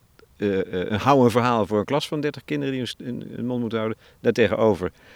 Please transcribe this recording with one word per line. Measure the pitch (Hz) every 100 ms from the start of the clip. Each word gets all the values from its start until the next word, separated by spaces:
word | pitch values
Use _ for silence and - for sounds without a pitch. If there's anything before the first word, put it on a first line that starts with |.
| _ _ _ -
eh, | 104 95 - 92 87
eh, | 104
hou | 127 139 123
een |
verhaal | 120 123 117 101
voor | 107
een | 98
klas | 139 -
van | 151
dertig | 147 139 -
kinderen | 147 139
die | 131
een | 120
st-, | -
een, | 127 123 - 113
een | 117
mond | 123
moeten | 117 113
houden. | 110 113 _ _
Daartegenover, | 120 113 104 110 113 90 90 - -